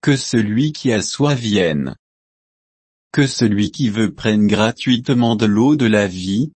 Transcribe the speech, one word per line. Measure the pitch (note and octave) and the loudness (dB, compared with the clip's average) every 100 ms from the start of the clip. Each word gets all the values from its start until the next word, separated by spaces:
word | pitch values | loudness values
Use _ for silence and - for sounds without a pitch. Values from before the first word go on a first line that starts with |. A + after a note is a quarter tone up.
Que | - C3+ | 0 0
celui | - A#2 G#2 G#2+ D3+ | 0 -2 0 0 -2
qui | D3+ C3+ | -2 0
a | A2 | 0
soif | F2+ - C#3+ C#3 | -2 -2 0 0
vienne. | A#2 G#2 F2 D2+ C2 - _ _ _ _ _ _ _ _ _ _ _ | 0 0 0 0 -6 -10 _ _ _ _ _ _ _ _ _ _ _
Que | - C#3 | -2 -2
celui | - A#2 G2+ G#2 | 0 0 0 -2
qui | - B2+ | -2 -4
veut | G#2 G#2+ | 0 -4
prenne | - A2 G#2+ G#2 | -2 -2 2 2
gratuitement | G#2+ A2 - - B2 B2 B2+ A#2+ A2+ | 2 0 -2 -2 -2 0 0 2 2
de | A2 | 0
l'eau | G#2 C3 D3+ | 2 2 2
de | A#2+ | 2
la | G#2+ G2+ | 2 0
vie. | F#2 F#2 G2 D3 | -4 -4 -2 -2